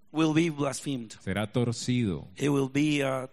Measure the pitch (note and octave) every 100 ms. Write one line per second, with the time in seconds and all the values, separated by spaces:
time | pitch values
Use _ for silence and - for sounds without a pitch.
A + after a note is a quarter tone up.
0 | - D3 D#3+ D#3 E3+ C#3+ C#3 C3 - C3+
1 | A2 - - F#2+ A2+ C3 A#2+ A2+ - B2
2 | A2+ D2+ - - C#3 C#3+ C3+ C3+ D3+ D3
3 | C3+ C3 B2+